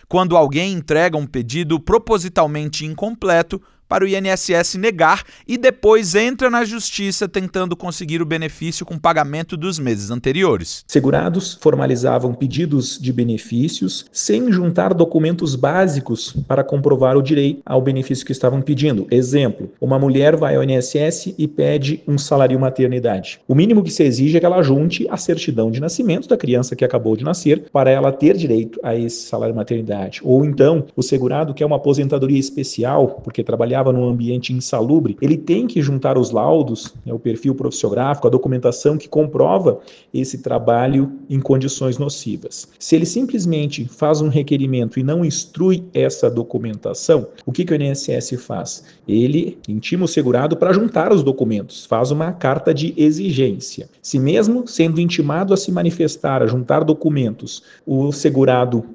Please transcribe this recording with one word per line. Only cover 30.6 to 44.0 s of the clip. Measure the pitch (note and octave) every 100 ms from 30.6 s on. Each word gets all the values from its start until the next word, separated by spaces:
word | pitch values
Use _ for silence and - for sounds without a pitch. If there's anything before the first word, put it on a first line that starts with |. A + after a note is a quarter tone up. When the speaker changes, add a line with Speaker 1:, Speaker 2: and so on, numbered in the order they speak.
| C#3+ E3 - -
Speaker 2:
o |
segurado | B2+ C3+ B2+ C#3+ D#3
quer | C#3 D3
uma | C#3+
aposentadoria | C#3+ C#3 C#3 C#3+ C3+ C#3
especial, | C3 - C3 - A#2+ D3 B2+ -
porque | - -
trabalhava | A2+ A#2 A#2 C3
num | C3 B2+ B2
ambiente | A#2+ A#2 B2 A#2+
insalubre, | B2+ B2+ B2 A#2 D#3 A#2+ -
ele | C#3 D#3
tem | - F#3+ B3
que | F3+
juntar | C#3 C3+ C3+ C3
os | A#2+
laudos, | A2+ C3 D#3+ B2+ A2+ - - A#2+
né, |
o | A#2
perfil | A#2+ A2 C#3
profissiográfico, | C3 B2+ - G#2+ G#2 C3+ C#3 B2
a |
documentação | B2+ - B2+ B2 A#2 D3 D3+
que | -
comprova | D3+ D3+ - D3 F#3+ E3 G#2 - - _
esse | C3 C3 C3
trabalho | - A#2+ A2+ A#2 C3 C3+ C3+ - -
em | C3+
condições | C3 C3+ C3+ - C3 B2
nocivas. | C#3+ - - - - - - -
Se | - D#3+
ele | E3+
simplesmente | A#3 B3+ A3+ F3 D#3 D3 D3 A#2+
faz | -